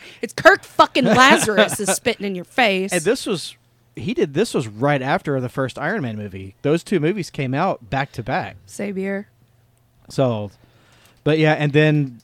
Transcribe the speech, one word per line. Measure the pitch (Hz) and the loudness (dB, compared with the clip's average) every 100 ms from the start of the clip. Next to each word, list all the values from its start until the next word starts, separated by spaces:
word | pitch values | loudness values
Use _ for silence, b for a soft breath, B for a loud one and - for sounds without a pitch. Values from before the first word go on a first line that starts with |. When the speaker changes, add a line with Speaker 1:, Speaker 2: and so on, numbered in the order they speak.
| B B | B B
Speaker 1:
It's | - | -10
Kirk | - 330 403 | -2 0 0
fucking | - - 311 294 | 0 0 2 2
Lazarus | 233 220 262 320 - 208 208 - | 2 6 6 6 4 2 2 2
is | 196 | -2
spitting | 190 247 220 | 0 -2 -2
in | 202 | -4
your | 180 165 | -6 -6
face. | - 226 185 190 | 0 2 2 0
Speaker 2:
And | 180 | 0
this | 165 262 285 | 0 0 -2
was, | 170 - - _ _ _ | -4 -6 -16 _ _ _
he | - 131 | -10 -6
did, | 254 165 | -2 0
this | 139 240 | 0 0
was | 202 110 | -2 -4
right | 104 143 147 | -2 0 0
after | 127 180 156 135 | 0 -2 0 -2
the | 123 | -2
first | - 131 - | -4 -4 -4
Iron | 147 220 | -4 -4
Man | 127 107 | -4 -6
movie. | 104 95 95 - | -10 -12 -14 -6
Those | 139 165 | 0 0
two | - 185 | 0 0
movies | 151 208 - | 0 -2 -6
came | - 131 | -6 -4
out | 135 185 151 107 | -2 -2 -4 -4
back | 135 139 | -4 -4
to | - | -8
back. | 120 165 101 - | -6 -4 -6 -12
Speaker 1:
Say | - - 202 | -18 -12 -8
beer. | 190 190 196 208 _ _ _ _ _ _ _ - | -6 -6 -8 -10 _ _ _ _ _ _ _ -8
Speaker 2:
So, | - 131 110 101 - b b b b b b | -2 0 -2 -6 -12 b b b b b b
but | 147 156 | 0 2
yeah, | 156 | 4
and | 151 147 | 2 2
then, | 143 156 151 139 117 | 4 4 4 0 -6